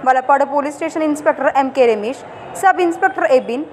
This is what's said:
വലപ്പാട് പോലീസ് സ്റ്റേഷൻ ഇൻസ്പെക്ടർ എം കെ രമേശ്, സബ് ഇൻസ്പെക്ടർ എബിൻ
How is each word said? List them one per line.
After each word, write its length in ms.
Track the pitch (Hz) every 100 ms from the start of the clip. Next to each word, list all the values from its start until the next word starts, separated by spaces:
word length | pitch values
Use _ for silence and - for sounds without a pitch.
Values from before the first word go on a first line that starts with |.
| 262
വലപ്പാട് 380 | 254 254 277 277
പോലീസ് 240 | 285 277 294
സ്റ്റേഷൻ 260 | 320 320 311
ഇൻസ്പെക്ടർ 400 | 294 320 294 269 269
എം 60 | 269 262
കെ 80 | 240
രമേശ്, 320 | 214 208 269 - - - -
സബ് 220 | 381 330 349
ഇൻസ്പെക്ടർ 400 | 339 381 381 339 262
എബിൻ 260 | 202 240 311